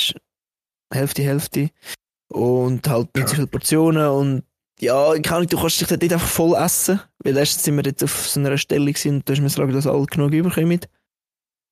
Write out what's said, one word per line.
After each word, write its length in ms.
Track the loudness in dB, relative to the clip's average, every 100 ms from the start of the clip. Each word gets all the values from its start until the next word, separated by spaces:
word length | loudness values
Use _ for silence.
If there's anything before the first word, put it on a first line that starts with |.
| -2
ist 40 | -6 _ _ _ _ _ _ -6
Hälfte, 300 | -2 -2 -2
Hälfte. 460 | -2 -2 -2 -4 -4 _ -18 -18 _ _ -10
Und 560 | -2 0 2 0 0 0
halt 260 | 0 -2 -2
nicht 120 | -2
so 80 | -2
viele 120 | -2
Portionen 600 | -4 0 2 4 4 2
und 360 | 2 0 -2 -6 _ _ -6
ja, 340 | 0 2 2
ich 80 | 2
kann 180 | 0 0
nicht, 100 | 0
du 60 | 0
kannst 200 | 0 0
dich 60 | 0
dort 120 | 0
nicht 120 | 0
einfach 140 | 0 0
voll 280 | 0 2 4
essen, 460 | 2 0 0 -2 -2 -8
weil 140 | 0 2
erstens 260 | 2 0 0
sind 100 | 0
wir 80 |
dort 200 | 0 -2
auf 240 | -4 -4 -4
so 120 | -2
einer 180 | 0 0
Stelle 340 | 0 0 0
gewesen 240 | 0 -2 -2
und 140 | 0
da 40 |
ist 60 | 0
mir 60 | 0
das, 100 | 0
glaub 140 | 0
ich, 60 | 0
dass 100 | 0
alle 180 | 0 0
genug 260 | 0 0
überkommen. 480 | 2 0 0 0 0 -4 _ _ _ _ _ _ _ _